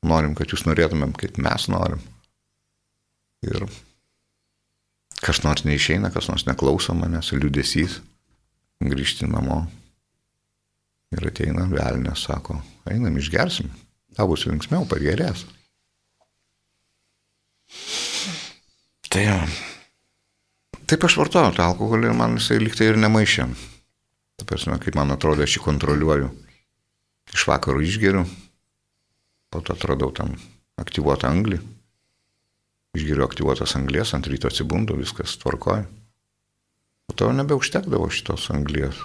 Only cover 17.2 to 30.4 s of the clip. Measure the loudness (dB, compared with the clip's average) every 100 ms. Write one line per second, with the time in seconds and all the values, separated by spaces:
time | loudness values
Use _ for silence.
17.2 | _ _ _ _ _ -16 -8 -6 -6 -6
18.2 | -6 -8 -12 -18 _ _ _ _ -2 2
19.2 | 4 2 0 -4 -10 -16 -20 _ _ _
20.2 | _ _ _ _ _ -12 -2 2 4 4
21.2 | 4 4 4 4 2 2 2 2 2 2
22.2 | 2 2 2 2 2 4 4 6 6 6
23.2 | 4 2 0 -4 -12 -20 _ _ _ _
24.2 | _ -14 -6 -4 -2 -2 0 0 0 2
25.2 | 2 2 2 0 0 0 2 2 4 2
26.2 | 0 -6 -20 _ _ _ _ _ _ _
27.2 | -6 -2 2 2 2 0 0 2 4 4
28.2 | 0 -6 -20 _ _ _ _ _ _ _
29.2 | _ _ _ -10 -6 -4 -2 0 0 -2
30.2 | -6 -6